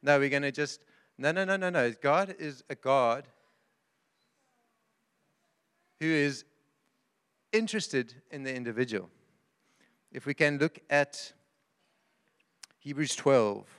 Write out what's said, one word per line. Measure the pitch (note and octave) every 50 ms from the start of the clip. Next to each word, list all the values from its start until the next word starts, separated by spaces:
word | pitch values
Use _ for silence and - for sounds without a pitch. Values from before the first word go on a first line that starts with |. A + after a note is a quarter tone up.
No, | - C#3 C#3+ C#3
we're | C#3 C#3+
gonna | C3+ C#3 C#3+ C#3
just, | C3+ D3 D3 C3+ - - _ _ _ _ _ _ _ -
no, | C3 D3
no, | E3 F#3 G3
no, | F#3 G3
no, | G3 F#3 F3+
no. | F3 D#3+ B2 A#2+ A#2 -
God | - C#3 D3 F3 G3 F#3+ F#3 -
is | E3 D3+ C#3 B2 - _
a | C#3
God | - - C3 C3+ C#3 B2+ A#2 A2+ C3+ C#3+ - _ _ _ _ _ _ _ _ _ _ _ _ _ _ _ _ _ _ _ _ _ _ _ _ _ _ _ _ _ _ _ _ _ _ _ _ _ _ _ _ _ _ _ _ _ _ _ _ _ _ _ _ _ _
who | D#3
is | D#3+ D#3+ D3+ C#3+ C#3+ C#3 - - _ _ _ _ _ _ _ _ _ _ _ _ _ _ _ _ _ _ _ _ _
interested | - A3 A3+ G#3+ - A3 - - - C3+ B2 A2+ A#2+ B2+ _ _
in | - C#3+
the | C3+ C3
individual. | C3 B2+ B2 A#2 A2 A2+ B2+ B2 A2 G2+ F2+ E2+ _ _ _ _ _ _ _ _ _ _ _ _ _ _ _ _ _ _ _ _
If | - C3 -
we | C#3+ C#3
can | - D#3 D3 D3 C#3+
look | D3 E3 - - _ _
at | C#3+ C#3+ C#3+ C#3+ - - - - - _ _ _ _ _ _ _ _ _ _ _ _ _ _ _ _ _ _ _ _ _ _ _ _ _ - _ _ _
Hebrews | _ C#3+ C#3+ C#3 D#3 C3 -
twelve. | - - D3 C#3 B2+ A2 G#2 G2+ G#2 G2+ - -